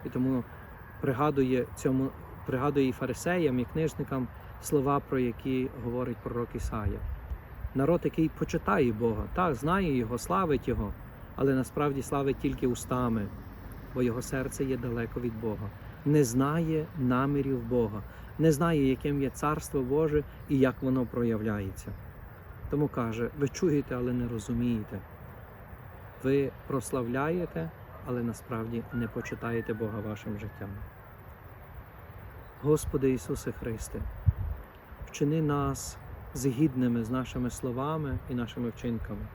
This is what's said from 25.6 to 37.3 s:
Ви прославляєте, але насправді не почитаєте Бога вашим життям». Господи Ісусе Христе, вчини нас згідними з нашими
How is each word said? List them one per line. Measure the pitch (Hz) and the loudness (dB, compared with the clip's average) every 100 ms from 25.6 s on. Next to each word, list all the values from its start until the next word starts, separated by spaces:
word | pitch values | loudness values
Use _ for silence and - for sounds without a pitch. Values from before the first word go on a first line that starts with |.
| - - - - - - | -16 -14 -14 -14 -16 -2
Ви | 131 143 135 - - | 4 4 4 -2 -4
прославляєте, | 139 - 135 117 131 147 180 170 165 165 - - - - | -4 0 -2 0 0 0 0 -2 -4 -6 -8 -16 -10 -4
але | 123 | -2
насправді | 117 107 - 117 113 117 110 | -2 -4 -6 -4 -2 -4 -4
не | 120 113 | -2 -2
почитаєте | 123 - 117 120 117 113 | -4 -6 -6 -2 -2 -2
Бога | 110 110 107 107 | -2 -2 -2 -4
вашим | 104 110 101 | -6 -6 -6
життям». | 107 - 98 98 - - - - - - - - - - - - - - - - - - | -8 -8 -8 -8 -10 -14 -18 -18 -16 -16 -16 -16 -14 -14 -14 -16 -16 -14 -14 -14 -16 -2
Господи | 139 156 - 143 135 | 4 4 4 2 4
Ісусе | 127 - 139 - | 2 0 -4 -4
Христе, | - 127 110 - 104 - - - - - - - - - - - | -6 -6 -6 -6 -6 -6 2 2 4 -4 -4 -10 -18 -18 -14 -12
вчини | - 147 160 | 0 2 4
нас | 151 143 139 135 - - - - - | 4 4 2 -2 -6 -10 -14 -14 -8
згідними | 127 135 123 156 127 123 120 | 0 0 4 2 4 2 2
з | 110 | 2
нашими | 131 120 | 0 -2